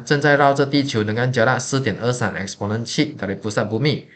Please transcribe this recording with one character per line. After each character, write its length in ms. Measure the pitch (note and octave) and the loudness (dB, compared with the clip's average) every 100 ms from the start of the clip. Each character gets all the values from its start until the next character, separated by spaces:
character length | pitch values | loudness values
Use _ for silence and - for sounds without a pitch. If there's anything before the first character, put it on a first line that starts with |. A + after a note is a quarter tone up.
| B2+ | 0
正 160 | C#3+ | 2
在 160 | D3 C#3+ | 4 4
绕 160 | C#3+ | 4
着 120 | C#3 C#3 | 4 2
地 160 | C#3+ | 2
球 220 | C#3 A2+ | 0 0
dengan 300 | G#2+ A2 B2+ | 0 0 0
jarak 260 | B2 A#2 B2 | 2 2 2
四 220 | - C3+ | 0 -2
点 180 | A#2 F2+ | 0 -2
二 100 | A#2+ | -2
三 240 | B2 G#2+ E2 | -2 -2 -4
exponent 500 | F#2+ - G2+ A2 A#2+ | -8 -6 -4 -4 -4
七 280 | - D3+ - | -2 -2 -2
dari 200 | G2 G2 | -6 -6
pusat 300 | G#2+ G#2 G#2 | -4 -2 -2
bumi。 380 | A2 D3 A#2+ - | 0 0 -2 -6